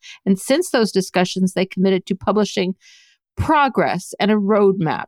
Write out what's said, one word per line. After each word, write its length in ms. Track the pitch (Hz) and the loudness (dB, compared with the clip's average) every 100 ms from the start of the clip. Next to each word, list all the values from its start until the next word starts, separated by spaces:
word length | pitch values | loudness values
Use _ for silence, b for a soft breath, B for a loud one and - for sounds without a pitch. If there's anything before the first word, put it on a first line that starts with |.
| B B 196 | B B 0
And 120 | 190 | 0
since 320 | - 294 - | 2 0 0
those 200 | 254 208 | 0 0
discussions, 640 | 190 185 180 185 190 185 | 0 -2 0 0 0 -2
they 140 | 180 190 | -2 -4
committed 380 | 185 190 185 - | 0 0 0 -2
to 100 | 190 | -6
publishing 580 | - 202 202 208 180 - b b b b _ - | -2 0 0 -2 -4 -6 b b b b _ -4
progress 760 | - 302 277 - 135 175 - - | 0 2 2 0 0 -2 -6 -2
and 140 | 202 | 0
a 20 | |
roadmap 680 | 214 196 214 196 196 156 110 | 2 2 4 4 2 -2 -4